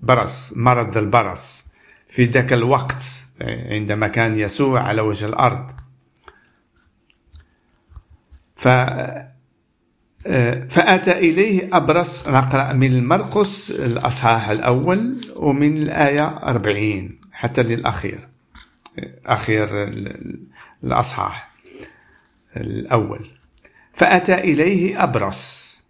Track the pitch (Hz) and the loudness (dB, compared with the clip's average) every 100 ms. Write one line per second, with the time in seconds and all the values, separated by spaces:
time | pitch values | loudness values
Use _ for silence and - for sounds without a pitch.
0 | 117 123 95 - - - 120 123 107 107 | 2 2 2 -6 -10 0 2 2 2 -2
1 | 104 117 101 90 - - - - _ _ | 2 2 2 -4 -12 -16 -20 -20 _ _
2 | - - 120 127 127 123 120 131 131 - | -6 0 2 2 2 2 2 0 0 -8
3 | - - - - 117 113 123 107 104 104 | -10 -12 -16 -10 -8 -8 -6 -4 -2 -2
4 | 104 113 113 110 104 - 139 123 101 107 | -2 0 0 0 -2 0 2 2 0 0
5 | 107 101 104 - 123 - - - - _ | 0 -2 -4 0 0 0 -8 -18 -20 _
6 | _ _ - - _ _ _ _ _ _ | _ _ -20 -20 _ _ _ _ _ _
7 | _ _ _ - _ _ _ _ _ - | _ _ _ -20 _ _ _ _ _ -20
8 | - _ _ - _ - 123 127 127 131 | -20 _ _ -20 _ -2 2 2 2 -4
9 | 123 - - _ _ _ _ _ _ _ | -8 -10 -16 _ _ _ _ _ _ _
10 | _ - - 131 120 127 131 - 240 185 | _ -14 -2 0 2 -2 0 2 4 4
11 | 185 180 170 160 220 185 185 180 147 165 | 4 4 4 4 2 2 2 2 4 2
12 | 175 - - 131 131 135 139 131 135 127 | 0 -6 2 2 4 0 0 2 2 2
13 | 123 185 202 208 196 - - - 131 117 | 2 0 0 0 0 -4 -8 -4 -4 -2
14 | 123 123 117 113 104 107 123 127 160 190 | -2 0 2 2 0 0 2 2 2 0
15 | 240 262 - - 151 139 147 156 151 156 | -2 -6 -10 -4 0 2 2 0 -2 0
16 | 143 147 151 156 - 123 104 104 107 98 | 2 2 -2 -4 -2 0 0 0 -2 -2
17 | 92 - - - 120 131 113 117 - - | -8 -14 -20 -8 -2 0 0 0 -2 -4
18 | - - - _ _ - - _ - - | -8 -10 -16 _ _ -20 -20 _ -20 -16
19 | - - - 110 - 107 101 101 101 110 | -16 -10 -4 -2 0 0 0 -4 -6 -8
20 | 98 - - - - - - _ - - | -10 -12 -12 -14 -16 -20 -20 _ -2 -2
21 | - - - - - _ - - - _ | -2 -4 -6 -8 -16 _ -20 -20 -20 _
22 | _ _ _ _ _ - 107 107 - 120 | _ _ _ _ _ -10 -8 -8 0 0
23 | 98 101 - _ _ _ _ _ _ - | 0 -6 -14 _ _ _ _ _ _ 2
24 | - 180 180 180 190 147 170 190 185 - | 4 4 4 2 2 2 2 2 0 0
25 | 156 110 98 - - - - - | 0 0 -2 -4 -10 -12 -18 -20